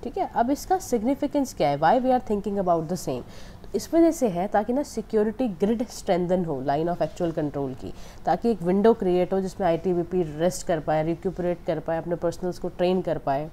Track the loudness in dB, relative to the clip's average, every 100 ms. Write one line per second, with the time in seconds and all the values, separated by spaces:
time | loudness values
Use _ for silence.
0 | -6 -4 -2 0 2 0 2 0 2 0
1 | 2 0 0 0 -2 0 2 4 4 4
2 | 4 2 2 -2 -2 -2 2 2 0 -4
3 | -4 -6 -8 -14 -16 -16 -6 -6 0 4
4 | 4 4 0 0 2 0 2 -2 -2 -6
5 | -2 2 2 0 -2 0 0 0 -2 -6
6 | 0 0 2 2 0 -2 0 0 0 0
7 | -2 0 -2 0 -2 -2 -4 -6 -10 -12
8 | -14 -8 -2 2 2 0 2 4 6 4
9 | 4 2 2 0 -2 -2 0 2 0 0
10 | 0 0 -2 0 0 0 -2 -2 0 0
11 | 0 -2 -4 -2 -2 -2 -2 -4 -2 -4
12 | -2 -2 -2 -2 -6 -4 -8 0 2 2
13 | 0 -2 -2 -2 -4